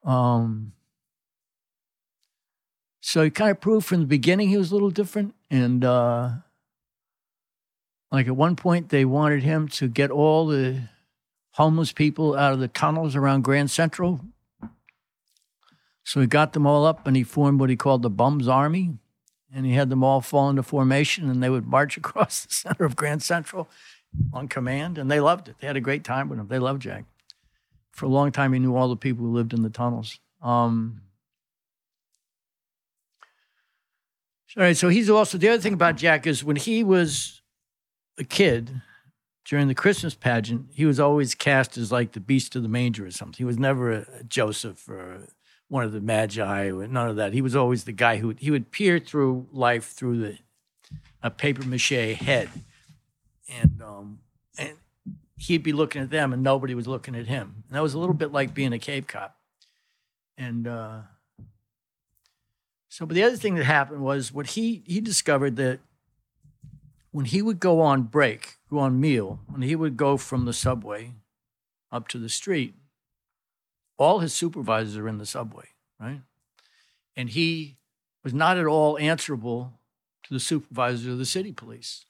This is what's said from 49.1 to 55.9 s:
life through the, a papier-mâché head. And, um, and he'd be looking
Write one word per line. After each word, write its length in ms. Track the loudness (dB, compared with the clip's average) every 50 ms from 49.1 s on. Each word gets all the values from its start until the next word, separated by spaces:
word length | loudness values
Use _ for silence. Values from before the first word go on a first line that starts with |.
| -2 0 0 0 0 -2 -6 -12
life 360 | -6 0 0 2 2 0 -4 -8
through 280 | -14 -8 -6 -4 -2 -2
the, 180 | -4 -6 -8 -14 _ _ _ _ _ _ _ _ _ _ -20 -20 -20 -20 _ _ -10
a 80 | -10
papier-mâché 840 | -8 -4 -2 -2 -2 -2 -4 -6 -4 -2 -2 0 0 0 -2 -2 -4
head. 340 | -4 -2 0 0 0 0 -4 -10 -18 -20 _ _ _ _ _ -20 _ _ _ _ _ _ _ _ _ _ -20
And, 320 | -14 4 4 4 4 4
um, 380 | -12 -16 -16 -16 -18 -18 -20 -20 _ _ _ _ _ _ _ -14
and 160 | -14 -14 -14 _ _ _ _ _ _ -18 -18 -18 _ _ _ -18
he'd 260 | -6 -4 -4 -2 -2
be 100 | -2 0
looking 300 | 0 -2 -2